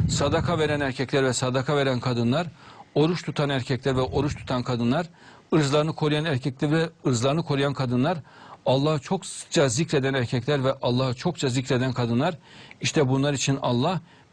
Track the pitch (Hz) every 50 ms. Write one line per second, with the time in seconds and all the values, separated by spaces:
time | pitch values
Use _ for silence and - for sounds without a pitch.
0 | - - - - 143 143 151 165 151 175 175 156 156 151 151 143 143 131 120 -
1 | 127 - 147 139 135 131 120 - 131 127 123 135 123 156 147 143 135 135 127 120
2 | - 127 123 120 117 120 131 170 170 - - - - - - - - - - 147
3 | 156 165 180 160 - 156 - - 147 143 139 127 120 - 131 120 - 139 127 131
4 | 131 127 - 135 143 143 - - - - 127 123 120 - 123 117 120 120 139 170
5 | 180 - - - - - - - - _ - 156 143 131 147 151 151 160 - -
6 | 156 147 151 151 156 165 135 123 - 143 131 - 160 147 156 165 165 165 - _
7 | - 143 123 110 123 135 151 165 165 - 143 139 139 143 135 - 131 120 123 123
8 | 135 170 185 143 - - - - - - - - - 131 127 135 143 156 156 139
9 | - - 190 185 - - - - - - - 165 143 131 107 147 165 - 160 147
10 | 127 139 135 131 117 - 135 120 - 147 147 139 127 135 - - - 127 120 127
11 | 131 131 120 - - 175 165 - 147 127 120 135 123 - 135 120 131 131 120 123
12 | 120 117 117 123 151 185 165 - - - - - - - - - 139 - - 160
13 | 139 127 135 135 139 147 143 127 - 143 139 135 - 131 123 120 139 175 185 160
14 | - - - - - _